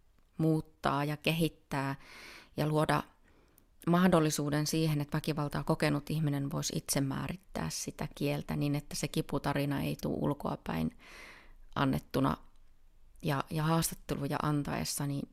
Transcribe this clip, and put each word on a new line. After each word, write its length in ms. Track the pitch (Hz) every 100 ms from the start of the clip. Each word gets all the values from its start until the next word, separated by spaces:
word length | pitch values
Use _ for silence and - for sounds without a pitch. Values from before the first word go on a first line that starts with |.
| _ _ - -
muuttaa 640 | 160 156 - - 139 139
ja 120 | 147 151
kehittää 800 | 156 160 156 - - 143 135 139 - - - - - -
ja 100 | 151
luoda 360 | 156 156 151 - _ - - _ _ _ - -
mahdollisuuden 800 | 170 185 175 156 151 147 147 151
siihen, 340 | 160 160 147
että 160 | 143 156
väkivaltaa 480 | - 151 143 156
kokenut 460 | 156 160 151 147 -
ihminen 400 | 156 151 143 139
voisi 220 | 147 143 151
itse 240 | - -
määrittää 720 | 135 139 139 175 - - 160
sitä 380 | - - - 147
kieltä 420 | - 143 143 - 151
niin, 180 | 147
että 220 | 143 - -
se 120 | 147
kiputarina 720 | 160 - 143 143 143 143 143
ei 140 | 151 147
tule 140 | 147 -
ulkoapäin 760 | 147 143 - 147 - 165 - - - - - - - - -
annettuna. 600 | - 135 147 - - 139 - - - - - - - - -
Ja, 220 | 160 135 -
ja 120 | 160
haastatteluja 760 | 156 165 165 - - 151 139 143
antaessa 640 | 151 147 143 - 151 - 143
niin, 220 | 139 -